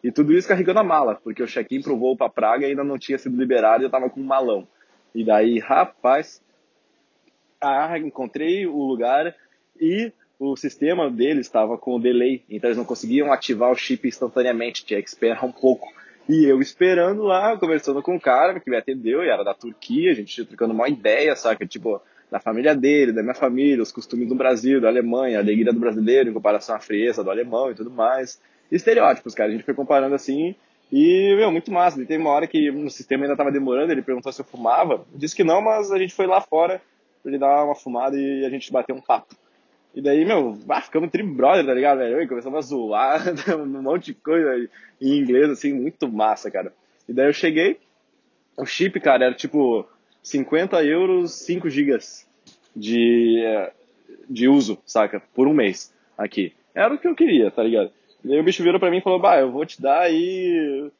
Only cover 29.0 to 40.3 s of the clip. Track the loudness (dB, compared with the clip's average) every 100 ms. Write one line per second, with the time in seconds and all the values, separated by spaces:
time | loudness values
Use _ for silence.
29 | 4 2 -4 -4 -2 -2 -6 -6 2 2
30 | 2 -2 -4 -4 -4 -6 _ _ _ 4
31 | 4 6 4 4 2 0 -2 2 2 0
32 | -4 -2 0 0 0 0 0 -2 -8 -12
33 | -4 -2 -2 0 0 0 0 0 0 -2
34 | -2 -6 -6 -12 -16 -4 0 2 2 -2
35 | -6 -10 -10 0 2 4 2 0 0 -2
36 | -2 -2 0 0 2 0 0 -2 _ _
37 | _ _ -8 -2 2 2 2 -4 -6 -4
38 | -4 -2 -4 -4 -4 -6 -4 -4 -4 -10
39 | -2 -2 _ -20 _ _ _ _ _ -4
40 | 0 2 2